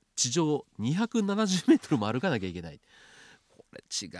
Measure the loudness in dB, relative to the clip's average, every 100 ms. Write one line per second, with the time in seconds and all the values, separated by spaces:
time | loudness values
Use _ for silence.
0 | _ -4 0 2 2 0 -4 -6 -2 0
1 | 0 0 0 0 2 2 4 4 4 0
2 | 0 -2 0 -2 -2 -6 -10 -14 _ -20
3 | -20 -20 -20 -20 _ -20 -20 -20 -10 -10
4 | -8